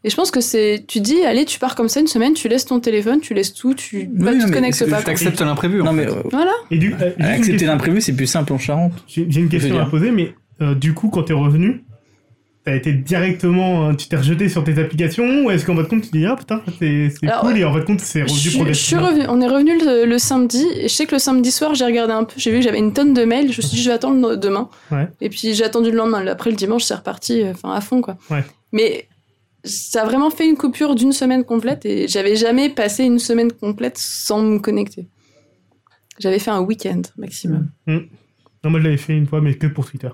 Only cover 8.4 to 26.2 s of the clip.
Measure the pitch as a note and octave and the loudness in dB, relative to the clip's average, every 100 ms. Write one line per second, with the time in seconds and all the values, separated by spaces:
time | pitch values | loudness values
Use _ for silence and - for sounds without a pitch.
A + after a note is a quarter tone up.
8.4 | C#3+ C3+ - D3 F3 F3 - - E3+ D3 | -2 -2 -2 0 0 -2 -8 -4 0 2
9.4 | E3+ E3+ C#3 B2+ D3 D3+ G#3+ A3 E3 - | 2 2 0 0 0 2 2 0 -2 -8
10.4 | _ - D3 C#3 D3+ D#3+ A3 F#3 D#3+ D3+ | _ -4 -2 0 0 0 0 0 0 2
11.4 | C#3+ D3+ F#3+ B3+ - - _ _ _ _ | 4 4 2 -2 -10 -20 _ _ _ _
12.4 | _ _ - C3+ D#3 C#3 C3+ F3+ F#3 F3+ | _ _ -4 -2 0 -2 0 0 0 0
13.4 | F3 F3+ F#3 F3 D3+ C#3+ - D#3 C3+ E3+ | 2 2 2 2 2 0 -2 0 0 2
14.4 | G3+ F3 D3+ D#3 D#3 D#3 E3 E3 A#3+ C#4 | 0 0 0 0 0 0 -2 0 0 2
15.4 | B3+ F3+ - E3 E3 A3+ G#3+ D#3 F3+ B3+ | 2 0 0 -2 0 -2 0 0 0 -2
16.4 | - A3 F#3 E3+ D#3+ D3 D3 D3 - A3+ | -4 -6 -6 -4 0 2 0 -2 -2 0
17.4 | A#3 A3 D#3+ D3+ D#3+ G#3 - D#3 C#3+ C#3+ | 2 2 2 0 0 -2 -2 -4 -2 0
18.4 | D#3+ C4 D3 D3+ - E4+ F4+ D4+ B3 A#3+ | 0 0 0 0 0 2 2 2 2 2
19.4 | B3 C#4 D4 E4+ D#4 A#3+ A#3 A#3+ - C4 | 2 4 4 4 4 4 4 2 2 2
20.4 | B3 A#3+ E4+ - A#3 - D4+ C#4 C#4 C4 | 2 2 0 0 -2 -2 0 0 2 2
21.4 | B3 - D4+ C#4+ B3 A#3 A3+ A3 A3 - | 2 0 -2 0 0 2 0 -2 -4 -4
22.4 | A3+ A#3 A#3+ G#3+ G#3+ G#3 C#4+ B3+ A3+ A#3+ | 0 2 2 2 0 2 4 4 4 2
23.4 | C#4+ A#3 - A#3 A#3+ A#3 C4 C4+ A#3 G#3+ | 0 0 -2 0 0 0 2 2 2 0
24.4 | G3 G3+ B3 - - C#3+ E3+ - A3 - | -2 -2 -4 -12 -6 -4 -4 -4 -8 -4
25.4 | A3 G#3+ A3 A#3 A#3 A3+ A3+ G#3+ | -4 0 0 2 2 2 0 -2